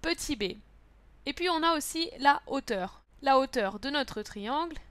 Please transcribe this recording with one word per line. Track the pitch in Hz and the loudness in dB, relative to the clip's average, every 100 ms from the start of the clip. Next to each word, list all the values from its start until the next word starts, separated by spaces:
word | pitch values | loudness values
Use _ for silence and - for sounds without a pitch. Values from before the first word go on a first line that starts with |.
petit | 320 339 - 269 | -2 -2 -2 -2
b. | 196 - - - - - - - - | -2 -6 -14 -20 -20 -20 -20 -12 -8
Et | |
puis | 285 349 | -2 0
on | 330 | 2
a | 330 320 | 2 2
aussi | - 320 330 - | 0 -4 -4 2
la | 277 285 - | 4 4 2
hauteur. | 269 - 208 185 - _ - | -4 -2 -4 -4 -10 _ -4
La | 277 269 | 4 6
hauteur | 262 254 196 202 | 4 0 0 -2
de | 262 | -2
notre | 294 262 - | -2 -2 -4
triangle | 208 208 202 277 339 320 - | -8 -6 -2 0 -2 -6 -14